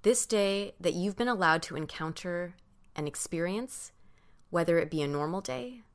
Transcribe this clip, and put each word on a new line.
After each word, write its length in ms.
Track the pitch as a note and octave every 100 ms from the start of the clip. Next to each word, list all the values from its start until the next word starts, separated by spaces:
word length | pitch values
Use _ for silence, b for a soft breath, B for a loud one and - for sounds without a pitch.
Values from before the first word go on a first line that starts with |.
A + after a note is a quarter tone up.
This 240 | G#3 B3
day 480 | - G#3+ G3 G3 G3+ -
that 140 | F3
you've 240 | F3 F#3+ F#3+
been 100 | A#3+
allowed 320 | A3+ F3 E3
to 120 | E3 D#3+
encounter 760 | D#3 - D#3+ E3 F3+ F3 F3 F3+ - _ - -
and 100 | D3
experience, 840 | - - E3 E3+ G3+ B3+ - - _ b b b b -
whether 300 | E3+ E3+ E3+
it 120 | D#3+
be 120 | D#3
a 40 | C#3+
normal 360 | C#3+ D3+ F#3
day 400 | F#3+ B2+ B2 B3 -